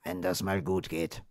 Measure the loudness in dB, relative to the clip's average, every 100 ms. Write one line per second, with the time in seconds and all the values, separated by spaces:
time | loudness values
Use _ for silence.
0 | -6 -2 0 0 2 0 2 0 2 -2
1 | -2 -4 -14